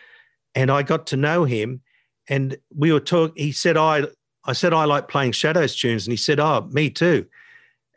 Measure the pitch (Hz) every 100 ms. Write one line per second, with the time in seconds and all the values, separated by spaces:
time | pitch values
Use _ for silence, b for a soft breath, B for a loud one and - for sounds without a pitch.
0 | B B B B _ - 131 139 135 156
1 | - 135 147 170 147 113 110 131 _ _
2 | _ _ - 139 135 139 _ 151 156 151
3 | 147 175 160 - 147 135 180 156 160 151
4 | 143 - _ _ - 123 180 160 151 143
5 | - 143 127 107 156 175 143 - 120 113
6 | 95 113 - 143 151 127 87 131 147 -
7 | 175 135 - b b b b b _